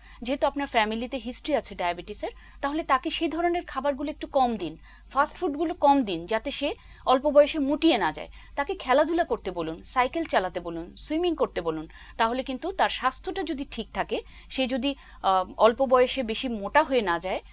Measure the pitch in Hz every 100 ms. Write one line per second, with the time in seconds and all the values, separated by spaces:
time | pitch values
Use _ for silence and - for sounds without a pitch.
0 | - - 226 285 285 285 285 233 214 226
1 | 240 269 226 240 - 269 - 190 175 175
2 | 175 208 339 - - - 277 311 320 262
3 | 320 - 320 311 349 349 339 269 285 269
4 | 302 302 311 277 247 214 165 160 - -
5 | - 262 294 - 349 285 330 349 285 277
6 | 208 165 170 220 277 - 285 - - -
7 | - 262 294 285 294 311 269 302 320 302
8 | 160 151 - - - - 285 381 - 262
9 | 311 339 330 226 190 175 160 170 - 254
10 | 254 330 320 240 185 175 175 165 185 196
11 | - 311 359 311 220 180 165 160 160 -
12 | - - 226 254 254 254 339 392 214 -
13 | 254 - 370 381 320 269 277 - 208 196
14 | - 277 - - - - 254 262 277 269
15 | - - 190 190 185 - 214 240 269 254
16 | 254 262 220 220 262 220 196 - 214 262
17 | 190 170 185 220 -